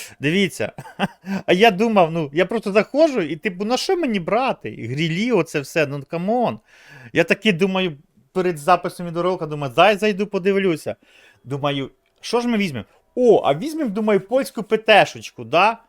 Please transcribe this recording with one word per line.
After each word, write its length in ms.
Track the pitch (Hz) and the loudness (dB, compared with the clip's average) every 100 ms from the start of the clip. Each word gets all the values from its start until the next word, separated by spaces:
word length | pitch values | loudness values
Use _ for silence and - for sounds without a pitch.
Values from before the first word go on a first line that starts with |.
| - - | -16 -6
Дивіться. 520 | 139 185 180 - 107 - | 0 2 0 -2 -6 -8
<laughs> 680 | - - - - 185 196 - | -16 -6 -6 -6 -8 -4 0
А 80 | |
я 180 | 180 233 | 4 4
думав, 400 | 180 233 208 160 | 4 2 4 2
ну, 180 | 165 147 | 0 -4
я 120 | 143 180 | -2 -2
просто 260 | 233 208 | -2 -2
заходжу 500 | 202 196 277 320 247 | 0 0 2 2 2
і, 140 | 156 160 | -4 -4
типу, 300 | 214 180 208 | -6 -6 -4
на 120 | 247 | -2
що 200 | - 370 | -2 -2
мені 220 | 302 208 | 0 -2
брати? 680 | 165 208 262 196 110 110 117 | -2 -2 -2 -4 -8 -10 -8
Грілі, 420 | 135 165 165 240 | -2 -2 -2 -2
оце 280 | 214 160 151 | -2 -2 -4
все, 280 | 139 170 143 | -4 -2 -2
ну, 160 | 143 135 | -4 -8
камон. 500 | 165 185 240 214 110 _ _ - 135 123 | -6 -2 0 0 -4 _ _ -20 -20 -4
Я 100 | - | 0
таки 300 | 170 202 220 | 2 2 0
думаю, 440 | 165 196 190 185 143 _ _ _ | 2 0 0 -4 -6 _ _ _
перед 240 | 185 180 156 | -4 -2 -2
записом 500 | 147 180 180 - 175 | 2 2 0 -8 -8
відеоролика, 380 | 165 175 180 156 | -4 -2 -2 -6
думаю, 280 | 151 143 123 | -6 -2 4
дай 200 | 190 202 | 4 4
зайду, 300 | 214 190 208 | 0 -2 -4
подивлюся. 680 | 196 185 196 190 156 - 101 _ _ _ _ | -4 -2 0 0 -2 -6 -10 _ _ _ _
Думаю, 480 | 120 139 143 143 131 _ _ _ | -10 -4 -4 -4 -6 _ _ _
що 200 | - 240 | -4 -2
ж 60 | 240 | 0
ми 100 | 220 | 0
візьмемо? 280 | 196 123 - _ _ - | -2 -4 -12 _ _ 2
О, 260 | 247 175 - | 6 6 4
а 80 | |
візьмемо, 360 | 147 277 311 262 | 0 -2 -4 -4
думаю, 300 | 196 214 196 | -2 2 0
польську 440 | 196 262 254 - | 2 -2 -2 -6
П 140 | 196 220 | -4 -2
Т 280 | 220 202 151 | 4 6 4
шечку, 380 | 117 - - | 0 -16 -16
да? 340 | 117 156 202 226 | -2 2 2 0